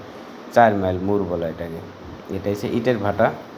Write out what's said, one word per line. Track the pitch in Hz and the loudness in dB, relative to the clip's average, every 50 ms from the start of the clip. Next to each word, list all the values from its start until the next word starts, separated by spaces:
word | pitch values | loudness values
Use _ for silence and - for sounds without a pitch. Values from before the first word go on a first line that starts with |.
| - - - - - - - - - - | -14 -16 -16 -18 -18 -18 -18 -18 -16 2
চার | - 123 117 113 104 | 6 8 8 8 6
মাইল | 101 95 92 92 90 | 4 2 0 0 0
মোড় | 92 98 104 101 | 0 0 0 0
বলে | 95 87 87 85 85 | 0 0 -2 -2 -2
এটাকে। | 82 80 - 85 85 82 82 - - - - - - - - - - - | -4 -4 -6 -8 -8 -8 -10 -12 -14 -16 -16 -16 -16 -16 -14 -10 -8 -8
এটা | 95 95 101 | -4 -2 -2
হচ্ছে | 101 101 - 110 | -2 -2 -2 -2
ইটের | - 117 117 127 123 104 | -2 2 2 2 2 2
ভাটা | 101 101 98 - 113 139 - - - - - | 0 0 2 4 4 2 2 -2 -12 -16 -18